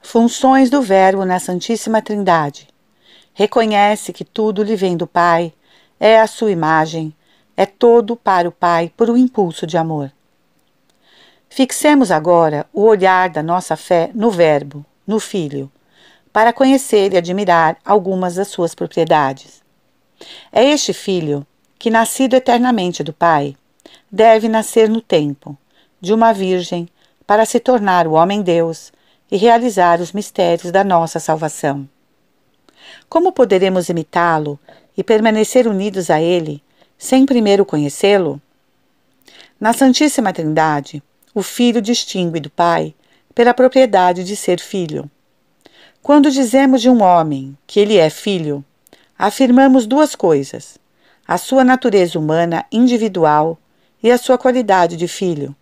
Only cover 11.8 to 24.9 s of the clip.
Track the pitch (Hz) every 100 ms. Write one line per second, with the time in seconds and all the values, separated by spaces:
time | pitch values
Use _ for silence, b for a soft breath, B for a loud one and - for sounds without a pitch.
11.8 | 302 294 226 160 156 175 160 147 - -
12.8 | 220 208 190 185 185 156 156 175 - 156
13.8 | - 175 170 226 226 180 160 147 147 147
14.8 | 143 _ - 214 - 202 151 139 135 _
15.8 | b b b b b 208 226 233 262 269
16.8 | - 214 196 190 170 190 190 170 160 170
17.8 | - 208 185 185 185 175 202 - 170 -
18.8 | 170 - 160 156 135 139 - _ _ _
19.8 | _ _ _ _ B B B - 262 294
20.8 | - 180 - 180 156 143 143 _ _ _
21.8 | 233 226 226 - 262 254 247 240 247 226
22.8 | 180 175 160 156 170 156 143 139 _ _
23.8 | b b b 202 220 220 220 220 214 233
24.8 | 220